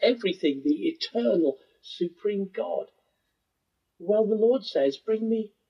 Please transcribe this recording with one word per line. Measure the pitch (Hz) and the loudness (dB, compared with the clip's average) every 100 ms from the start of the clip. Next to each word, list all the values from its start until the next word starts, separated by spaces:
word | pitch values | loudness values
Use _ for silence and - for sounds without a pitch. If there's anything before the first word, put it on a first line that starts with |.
everything, | 233 240 185 - 147 139 | 2 2 -2 0 -2 0
the | 147 151 170 | 0 0 -2
eternal, | - - 226 240 185 147 - _ _ - | -4 -6 -2 0 2 0 -2 _ _ -14
supreme | - 175 - 208 202 190 | -8 -8 -4 -4 -4 -4
God. | - 175 165 - _ _ _ _ _ _ _ _ _ _ - | -6 -6 -6 -8 _ _ _ _ _ _ _ _ _ _ -10
Well, | 175 214 214 | 0 2 2
the | 214 | 2
Lord | 226 262 - | 4 2 0
says, | 147 139 - | 0 2 0
"Bring | - 220 220 | -2 -2 0
me | 226 208 _ | -2 -4 _